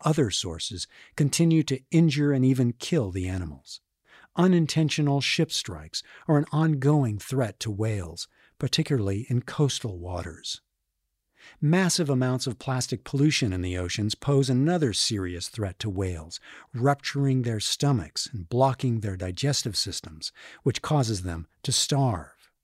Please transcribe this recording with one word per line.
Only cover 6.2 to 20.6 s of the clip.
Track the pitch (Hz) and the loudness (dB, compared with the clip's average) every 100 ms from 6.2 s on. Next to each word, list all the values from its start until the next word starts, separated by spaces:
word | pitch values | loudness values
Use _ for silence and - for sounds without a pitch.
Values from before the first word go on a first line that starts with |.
| - | 2
are | 147 | 2
an | 147 | 2
ongoing | 147 160 147 139 151 127 104 | 2 2 2 4 4 2 -2
threat | - 131 113 - | -4 -2 -2 -4
to | 113 | -6
whales, | 101 110 104 82 82 - _ _ _ | -2 -2 -2 -6 -10 -14 _ _ _
particularly | - - 156 135 98 98 120 | -2 0 2 2 2 -2 0
in | 123 | -2
coastal | - - 143 - 117 92 | -2 0 0 0 -6 -8
waters. | 87 90 82 78 - - _ _ _ _ _ _ _ _ - - | -8 -6 -8 -12 -12 -12 _ _ _ _ _ _ _ _ -20 -2
Massive | 147 180 185 - 151 | 2 4 2 0 0
amounts | 131 127 127 - | 2 2 0 -4
of | 113 | -6
plastic | - 127 - 120 | -4 -4 -4 -6
pollution | - 139 151 143 120 | -4 2 2 4 0
in | 92 | 0
the | 90 90 | -2 -2
oceans | 90 - 104 | -4 -2 -2
pose | - - 139 135 | -2 2 2 4
another | 127 147 180 139 | 2 2 2 0
serious | 95 - 104 90 87 - | 0 -2 -2 -4 -6 -8
threat | - 101 92 | -6 -6 -4
to | 110 | -6
whales, | 95 92 85 78 - - - - | -2 -4 -4 -10 -16 -18 -20 -12
rupturing | 120 135 139 - 139 139 131 | 0 0 0 -2 0 2 2
their | 120 110 | 0 -2
stomachs | - - 143 123 78 - - | -4 0 2 0 -2 -8 -8
and | 107 85 | -10 -4
blocking | 120 135 127 131 113 | 2 2 2 -2 -2
their | 104 92 | -4 -6
digestive | 92 90 143 139 120 95 | -6 -2 -2 -2 -2 -4
systems, | - - 87 78 - - - - | -4 -6 -12 -14 -14 -14 -20 -4